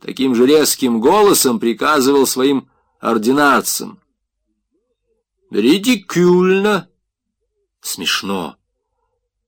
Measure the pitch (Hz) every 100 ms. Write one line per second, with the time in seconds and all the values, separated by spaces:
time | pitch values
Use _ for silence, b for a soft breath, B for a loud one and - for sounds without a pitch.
0 | - - 131 117 127 151 135 - 127 113
1 | 127 202 202 156 135 113 117 107 139 151
2 | 131 139 131 127 135 135 - _ _ _
3 | 113 113 110 139 143 120 - - 95 92
4 | _ _ _ _ _ _ _ _ _ _
5 | _ _ _ _ _ 101 117 180 226 233
6 | - 170 180 180 185 190 208 196 - _
7 | _ _ _ _ _ _ _ _ - -
8 | 82 - 98 98 78 - _ _ _ _
9 | _ _ _ _